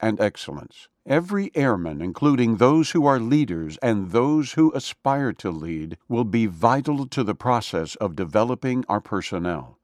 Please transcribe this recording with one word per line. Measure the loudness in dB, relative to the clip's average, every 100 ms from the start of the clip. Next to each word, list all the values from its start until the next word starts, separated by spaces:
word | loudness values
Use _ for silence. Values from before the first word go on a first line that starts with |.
and | -2 0
excellence. | 0 -2 -12 -12 -14 -20 -20 _ -2
Every | 0 0 -4 -2
airman, | 0 2 2 -2 -6
including | -6 0 2 4 2 6
those | 6 6 2
who | 2 4
are | 2
leaders | 2 2 2 -2 -6 -4
and | 0 0 0
those | 2 2 2 0
who | 4 4
aspire | 2 -6 -6 -2 0 -2
to | -4 -6
lead, | -6 -6 -6 -8 -12 -6
will | -2
be | 0 2 0
vital | 2 2 2 0 -4 -4
to | -4
the | -2 -2
process | 0 0 -2 -4 -4
of | -4 -6 -4
developing | -2 0 0 0 -2 -4 -2
our | -4
personnel. | -2 -6 -4 -4 -4 -6 -8 -20